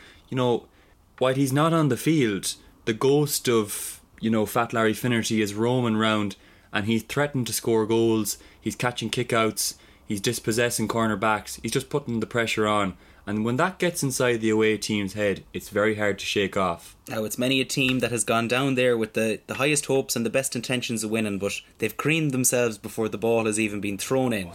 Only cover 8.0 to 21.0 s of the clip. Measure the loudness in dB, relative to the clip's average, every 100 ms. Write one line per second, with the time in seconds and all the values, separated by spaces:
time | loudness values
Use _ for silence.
8 | 4 2 -2 -6 -14 -10 -8 -4 -4 -4
9 | -6 -4 0 2 2 0 -6 -6 -20 -20
10 | -8 -4 -2 -2 -2 0 0 0 -2 0
11 | 0 2 0 0 -4 -8 -4 -4 -2 -6
12 | -4 -4 -2 -2 0 0 2 2 0 -4
13 | -18 -14 -6 -2 0 0 0 0 -2 0
14 | -2 2 0 2 2 4 2 0 0 -2
15 | -2 -2 -2 -2 -6 -12 -4 0 0 2
16 | -2 -2 -2 0 0 0 -2 -2 -10 -20
17 | -10 -6 -4 -2 0 0 0 0 0 0
18 | 0 0 2 2 2 2 2 2 2 2
19 | 0 0 0 -2 -6 -2 0 0 2 0
20 | 0 -2 0 0 -2 -4 -2 -2 -2 -4